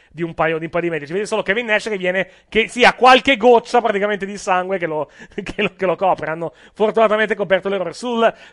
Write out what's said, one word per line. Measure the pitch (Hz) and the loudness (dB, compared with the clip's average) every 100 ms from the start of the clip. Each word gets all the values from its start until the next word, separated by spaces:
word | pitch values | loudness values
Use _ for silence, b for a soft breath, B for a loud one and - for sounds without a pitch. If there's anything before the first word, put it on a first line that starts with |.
| _ | _
di | 147 | -10
un | 170 165 | -8 -2
paio, | 160 160 | -2 -2
di | 160 | -6
un | |
paio | 170 | -4
di | 170 | -4
metri. | 160 143 | -6 -6
Si | |
vede | 180 208 | -8 -4
solo | 220 | -4
Kevin | 185 202 240 | -2 -2 -2
Nash | 214 220 | -2 -2
che | 202 | -4
viene, | 180 185 185 b _ | -2 -2 -4 b _
che | 214 214 | -2 -2
sì, | 240 | 4
ha | 214 | 4
qualche | - 254 254 262 254 | 6 6 6 4 4
goccia | 240 233 - 247 | 4 4 4 0
praticamente | 220 202 208 202 196 | 0 0 -2 -4 -6
di | 202 | -8
sangue | - 185 185 190 | -2 -2 -2 -4
che | 170 | -4
lo, | 156 143 B B | -6 -8 B B
<laughs> | - | -12
che | 196 - | -10 -6
lo, | 202 - | -6 -2
che | 180 | -4
lo | 165 | 0
copre. | 190 151 151 | 0 0 -4
Hanno | 165 160 b b | -8 -10 b b
fortunatamente | - 208 190 220 214 208 | -2 0 2 2 2 0
coperto | 202 185 185 196 | -2 0 0 0
l'errore. | 196 170 | -4 -6
Sul, | - 247 233 220 b b | -8 -4 0 0 b b